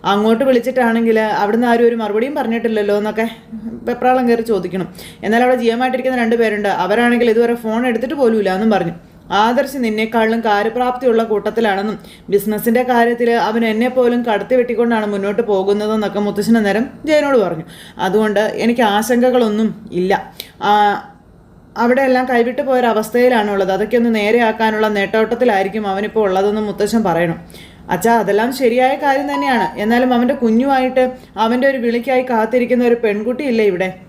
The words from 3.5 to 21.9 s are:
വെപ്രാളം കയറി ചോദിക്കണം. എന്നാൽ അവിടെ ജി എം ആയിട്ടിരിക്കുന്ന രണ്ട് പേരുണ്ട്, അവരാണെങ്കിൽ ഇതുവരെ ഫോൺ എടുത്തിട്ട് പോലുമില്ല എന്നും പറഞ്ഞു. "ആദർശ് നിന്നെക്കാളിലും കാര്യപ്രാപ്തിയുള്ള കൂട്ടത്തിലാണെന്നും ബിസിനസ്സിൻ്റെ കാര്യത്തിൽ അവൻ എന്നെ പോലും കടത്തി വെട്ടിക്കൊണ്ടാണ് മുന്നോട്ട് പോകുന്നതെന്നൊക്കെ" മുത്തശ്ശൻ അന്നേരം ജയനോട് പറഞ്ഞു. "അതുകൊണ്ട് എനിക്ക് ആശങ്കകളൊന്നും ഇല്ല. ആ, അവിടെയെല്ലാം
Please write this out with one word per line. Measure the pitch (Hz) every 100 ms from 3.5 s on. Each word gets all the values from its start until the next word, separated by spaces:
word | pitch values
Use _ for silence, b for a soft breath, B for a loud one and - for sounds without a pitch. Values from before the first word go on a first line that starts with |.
| 220 220 233
വെപ്രാളം | 226 240 254 254 240
കയറി | 233
ചോദിക്കണം. | 233 202 180 185 170 B B B
എന്നാൽ | 190 226
അവിടെ | 247 254
ജി | 233
എം | 233
ആയിട്ടിരിക്കുന്ന | 254 254 262 254
രണ്ട് | 226 233
പേരുണ്ട്, | 220 208 208
അവരാണെങ്കിൽ | 185 180 214 240 240 233
ഇതുവരെ | 220 233
ഫോൺ | 233 220 220 254
എടുത്തിട്ട് | 220 247
പോലുമില്ല | 294 247 226 196
എന്നും | 185 220
പറഞ്ഞു. | 196 170 - B B -
"ആദർശ് | 190 226 247 269 285
നിന്നെക്കാളിലും | 233 214 220 233 220 233
കാര്യപ്രാപ്തിയുള്ള | 226 202 214 233 247 247 254 226
കൂട്ടത്തിലാണെന്നും | 226 208 208 220 226 196 208 196 B B -
ബിസിനസ്സിൻ്റെ | 196 208 214 214 233
കാര്യത്തിൽ | 247 240 233 240 240
അവൻ | 233 190 220 226
എന്നെ | 220 247
പോലും | 254 240 240
കടത്തി | 233 208 202
വെട്ടിക്കൊണ്ടാണ് | 254 240 226 233 226 208
മുന്നോട്ട് | 202 196 202
പോകുന്നതെന്നൊക്കെ" | 214 196 190 202 214 220 202 202
മുത്തശ്ശൻ | 208 202 208 226
അന്നേരം | 202 202 269 -
ജയനോട് | 294 302 285 262
പറഞ്ഞു. | 185 165 165 B B -
"അതുകൊണ്ട് | 185 202 214 202
എനിക്ക് | 214 - 220 240
ആശങ്കകളൊന്നും | 220 202 226 240 254 247 226 208 220 - -
ഇല്ല. | 175 185 196 - B B B
ആ, | - 208 415 403 - - - - - - - -
അവിടെയെല്ലാം | 233